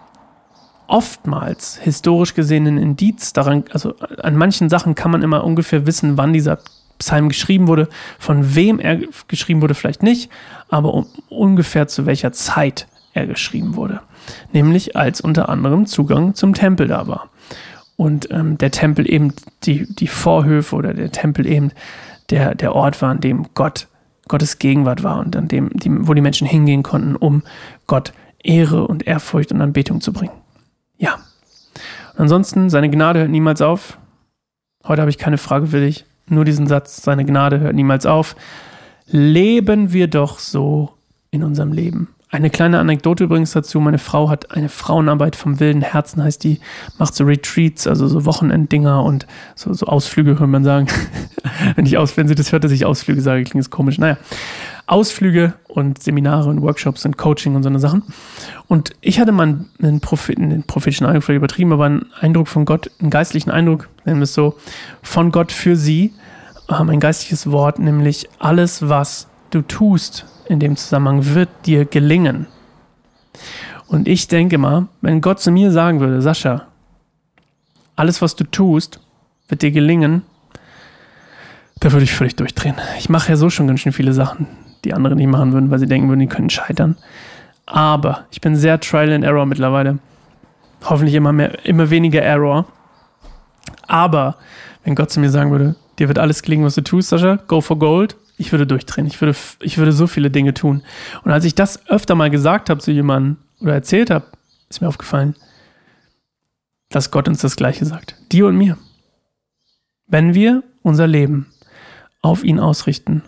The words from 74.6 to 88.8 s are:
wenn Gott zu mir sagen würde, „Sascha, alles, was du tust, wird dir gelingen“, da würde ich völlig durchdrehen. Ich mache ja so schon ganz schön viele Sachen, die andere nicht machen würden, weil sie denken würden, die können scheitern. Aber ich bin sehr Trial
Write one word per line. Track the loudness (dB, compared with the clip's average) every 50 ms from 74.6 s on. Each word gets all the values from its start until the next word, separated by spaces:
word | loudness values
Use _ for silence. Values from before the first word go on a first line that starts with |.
| 2 2 2 0 0 -2 _ _
wenn | -2 0 0 2
Gott | 2 0 -2 0
zu | 2 2
mir | 4 4 4 4
sagen | 4 4 2 2 2 2
würde, | 0 0 0 0
„Sascha, | 0 0 0 0 -2 -2 -2 -2 -8 _ _ _ _ _ _ _ _ _ _ _ _ _ _ _ _ _ _ _ _ _ _ _ _ _ _
alles, | 0 0 0 2 2
was | -2 -2 0
du | -2 -6
tust, | -4 0 0 2 2 2 2 0 -4 -14 -20 _ _ _ _ _ _ _ _ _
wird | _ -4 -2
dir | -2 0
gelingen“, | 2 2 2 4 4 4 2 2 2 0 -2 -6 _ _ _ _ _ -20 _ _ -20 -20 -20 -20 -20 _ -20 _ _ _ -20 _ -20 -20 -20 -20 -20 -20 _ _ _ -2
da | 0 2
würde | 4 4 4
ich | 2 0
völlig | 0 -2 -2 -2
durchdrehen. | -4 -8 -6 -6 -4 -4 -4 -4 -6 -10 -12 -12
Ich | -8 -2 0
mache | 0 0 2 2
ja | 2
so | 4 2 2
schon | 2 0 0
ganz | 0 0 0
schön | -2 -4 -2
viele | 0 0 0 2
Sachen, | 0 0 -2 -4 -8 -10 -10 -10 -20 -20 -20 -20 _ -8
die | -6 -2
andere | 0 0 0 2
nicht | 2 2
machen | 2 2 2 2 2 2
würden, | 2 2 2
weil | 2 0
sie | 0
denken | 0 2 2 2 2
würden, | 2 2
die | 2
können | 0 -2 -4 -2 -2
scheitern. | -4 -4 -6 -6 -2 0 0 0 0 -4 -8 -20 -20 -20 -20 -20 -20 -20 -20 _ _ _ _
Aber | -4 -2 0 2 2 2 0 0 -2 -4 -6 -10 _
ich | -20 -4
bin | -2 0 0
sehr | 2 2 2 2
Trial | 0